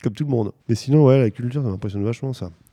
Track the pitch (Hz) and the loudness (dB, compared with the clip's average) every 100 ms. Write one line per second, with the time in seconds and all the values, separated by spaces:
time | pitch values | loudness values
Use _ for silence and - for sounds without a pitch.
0 | 123 107 147 123 104 - - 113 131 151 | -6 -4 -2 -2 -2 -8 -4 -4 2 4
1 | 139 135 113 - 120 143 123 95 107 101 | 6 6 2 -2 -6 -4 -4 -6 -6 -4
2 | 104 117 135 127 90 82 _ | -4 -4 -8 -8 -12 -14 _